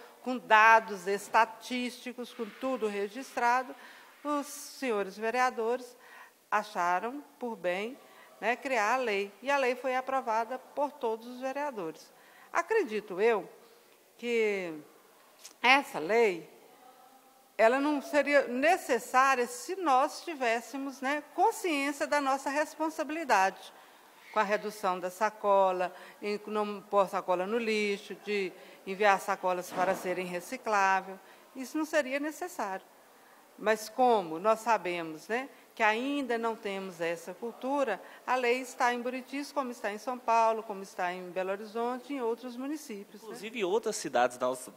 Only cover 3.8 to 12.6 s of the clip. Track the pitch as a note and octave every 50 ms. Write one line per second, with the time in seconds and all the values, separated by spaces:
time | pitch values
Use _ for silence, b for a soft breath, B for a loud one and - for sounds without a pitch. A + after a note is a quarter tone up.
3.8 | B B B B B B B B - D4 D4 C#4+ C4+ - - - - - - -
4.8 | C#4 C4 A3 G3+ G3 F#3+ F#3 G3+ A3 A3+ A3+ B3 B3+ B3+ B3 B3 A3 A3+ A#3+ B3+
5.8 | B3+ - - - B B B B B B B B _ - - G#3 G#3 - - F#3+
6.8 | F3 F3 F3+ F#3 G3+ A#3 C4 D4 C#4 - - - - A#3+ A3+ G3+ F3 F3+ F3 F#3
7.8 | G#3 A#3 C4+ - B B B B B B B B F#3 G#3+ B3 B3 - C#4 C4 A#3
8.8 | G3+ G#3 A#3+ C4 B3+ A#3 G3+ G3 G3+ G3+ - - - C4 C#4+ C#4+ C4+ B3 B3+ B3
9.8 | B3+ C4 B3+ B3+ B3+ C4 C4 C4 A#3+ A#3+ A3 A3 A#3 A3+ C4 C4 - - - C#4
10.8 | C#4+ C#4 C4+ - - A3+ A3 A3+ A3+ A#3+ B3 B3 B3+ C4 C4 C#4 D4 D4 C4 G#3
11.8 | F3 D#3+ D#3 - - - - B B B B B B B B -